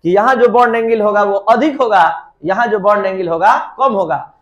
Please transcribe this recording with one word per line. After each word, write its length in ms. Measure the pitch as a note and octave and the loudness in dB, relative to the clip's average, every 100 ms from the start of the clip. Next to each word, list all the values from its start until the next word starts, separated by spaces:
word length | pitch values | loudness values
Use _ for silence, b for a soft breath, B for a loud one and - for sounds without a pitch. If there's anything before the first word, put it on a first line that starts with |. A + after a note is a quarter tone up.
कि 120 | E3 F#3+ | 0 0
यहाँ 200 | A3+ C4 | 2 2
जो 120 | B3 | 2
bond 280 | A3 A#3+ A3+ | 4 2 0
angle 260 | A3+ A3+ | -2 0
होगा, 220 | G#3 G3+ | 0 0
वो 100 | G3+ | 0
अधिक 480 | G3+ G#3 A#3 D4+ C4+ | -2 0 0 0 -2
होगा, 520 | B3 G3 E3 - - _ D3+ | 0 2 2 -2 -12 _ -6
यहाँ 220 | F#3+ A#3+ | -2 -2
जो 120 | G#3 | 0
bond 260 | G3 G#3 G3 | 0 0 -2
angle 220 | F#3+ F3 | -4 -4
होगा, 480 | E3 F#3+ C4 - - | 0 0 0 -4 -4
कम 140 | C4+ | -2
होगा। 400 | G3+ E3+ C#3+ - _ | 0 -4 -4 -8 _